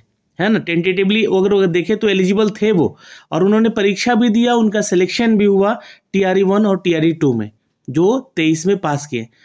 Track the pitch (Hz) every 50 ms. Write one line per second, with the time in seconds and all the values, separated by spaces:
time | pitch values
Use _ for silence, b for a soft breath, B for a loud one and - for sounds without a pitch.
0 | - _ _ _ _ _ _ - 175 214 226 170 - 170 170 170 165 190 185 190
1 | 196 190 214 220 208 - 185 190 185 202 202 196 190 180 165 180 170 - 220 214
2 | 226 208 196 190 185 180 196 208 214 208 - - 208 220 214 175 135 101 B B
3 | B B B B B B 151 160 185 196 208 220 226 226 220 226 196 202 190 -
4 | - 247 247 214 240 240 208 233 240 240 240 240 220 214 190 214 190 - 190 180
5 | 185 185 - - 240 226 220 202 208 202 196 190 196 208 233 233 B B B B
6 | B _ - 196 190 185 185 190 196 185 196 208 214 202 196 185 - 180 165 160
7 | 156 165 160 160 160 139 120 110 104 104 - _ _ _ _ _ _ - 127 156
8 | 175 196 247 269 254 - _ 180 160 156 160 160 160 185 202 190 190 156 143 139
9 | - - 127 117 113 b b b b